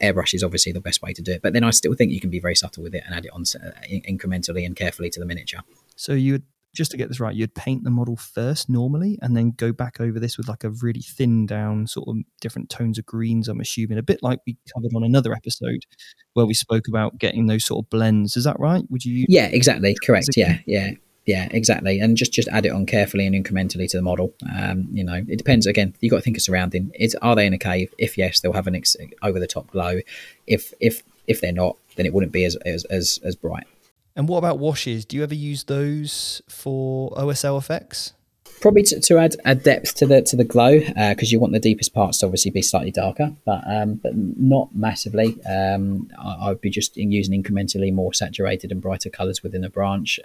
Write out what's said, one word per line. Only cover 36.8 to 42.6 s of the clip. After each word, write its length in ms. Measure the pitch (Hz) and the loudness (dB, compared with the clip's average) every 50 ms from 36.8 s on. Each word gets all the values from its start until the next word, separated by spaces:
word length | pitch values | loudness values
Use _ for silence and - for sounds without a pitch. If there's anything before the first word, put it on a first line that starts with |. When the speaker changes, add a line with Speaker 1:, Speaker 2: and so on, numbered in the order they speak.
| 135 131 131 131 131 - - - | -4 -4 -4 -4 -6 -6 -6 -4
Speaker 2:
O 80 | 139 147 | -2 -2
S 160 | 143 131 - | -2 -2 -2
L 140 | 143 139 139 | -2 -2 -2
effects? 560 | 135 - 156 - - - - - - - - _ _ _ _ _ _ - - - | -2 -4 -6 -6 -8 -10 -12 -10 -10 -12 -14 _ _ _ _ _ _ -20 -4 4
Speaker 1:
Probably 220 | - 208 208 208 202 | 6 8 8 8 6
to, 160 | - - 151 | 6 4 2
to 200 | - - 175 165 | 4 6 8 8
add, 160 | 165 160 160 - - | 8 6 4 2 2
add 160 | 135 135 131 | 4 4 6
depth 320 | - 147 131 - - - - | 6 4 4 4 2 -4 0
to 120 | - 151 151 | 2 6 8
the, 160 | 139 131 127 | 8 8 6
to 120 | - - | 6 4
the 80 | 120 120 | 2 2
glow, 360 | 120 - 120 117 127 147 156 - - - - | 4 6 6 8 8 8 8 6 4 2 2
uh, 160 | 110 104 101 | 2 2 2
'cause 160 | - 113 110 | 2 2 2
you 80 | 117 110 | 4 4
want 140 | 117 87 82 | 4 4 2
the 60 | 110 | 4
deepest 340 | - 113 104 - - - - | 4 4 4 2 0 -2 0
parts 240 | 120 101 92 - - | 2 2 2 2 0
to 80 | - | 0
obviously 240 | 95 90 90 - 98 | 0 0 0 0 0
be 140 | 87 95 | 0 0